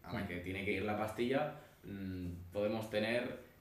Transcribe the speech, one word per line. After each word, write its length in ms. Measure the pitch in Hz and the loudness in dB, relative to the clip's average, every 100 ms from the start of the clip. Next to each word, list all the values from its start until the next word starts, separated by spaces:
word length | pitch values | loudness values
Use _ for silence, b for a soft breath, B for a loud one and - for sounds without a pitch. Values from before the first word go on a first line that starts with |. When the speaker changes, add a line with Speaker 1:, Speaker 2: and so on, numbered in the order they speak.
Speaker 1:
a 100 | - | -6
la 60 | 90 | -4
Speaker 2:
Mm. 60 | 95 | -2
Speaker 1:
que 100 | 87 | -4
tiene 260 | 87 95 | -2 -2
que 80 | 101 | 0
ir 120 | 95 | 2
la 140 | 104 104 | 2 0
pastilla, 580 | - - 120 135 151 - B B | 0 2 2 4 2 -2 B B
mm, 440 | - 101 95 92 90 87 - | -10 -6 -4 -2 -4 -6 -6
podemos 360 | 101 104 113 107 | 0 2 2 2
tener 640 | 107 113 120 123 - - - | 2 4 2 0 -6 -12 -20